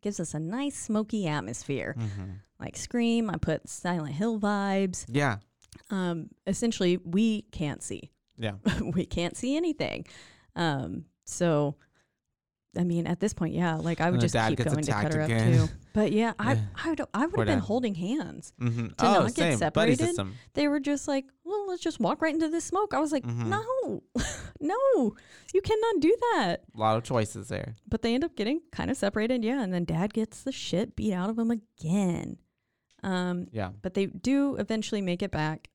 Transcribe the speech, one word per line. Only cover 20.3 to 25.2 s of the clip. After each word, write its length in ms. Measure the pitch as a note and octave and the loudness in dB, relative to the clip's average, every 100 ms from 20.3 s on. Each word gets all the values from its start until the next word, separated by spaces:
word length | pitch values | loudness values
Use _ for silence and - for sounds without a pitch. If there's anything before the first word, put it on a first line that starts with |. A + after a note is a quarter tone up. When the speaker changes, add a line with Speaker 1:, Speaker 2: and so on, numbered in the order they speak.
| D#3+ - | -6 -8
Speaker 1:
They 140 | - D4 | 0 2
were 120 | D4 | 2
just 280 | C#4 C#4+ - | 0 -2 0
like, 180 | C#4 C4+ _ | -2 -4 _
"Well, 220 | E4 G#4 G4+ | -6 -4 -4
let's 140 | F4+ | -4
just 180 | E4+ - | -4 0
walk 200 | G3 C4 | 0 2
right 100 | D#4+ | 0
into 140 | D#4 D#4+ | 2 0
this 140 | E4 | 0
smoke." 280 | - F4 G#4 | -2 -2 0
I 60 | - | 0
was 120 | D4+ | 0
like, 120 | D4 | 0
Speaker 2:
Mm-hmm. 240 | A#3 A#2+ G#3+ | -2 -2 0
Speaker 1:
"No, 520 | G4 A4 C5 F#4 G3+ _ | -2 -2 -2 -2 -6 _
<laughs> 460 | B3 - - - - | -4 -4 -6 -14 -6
no, 540 | D4 G#4+ C5+ A4+ A#3 - | -4 2 4 4 2 -2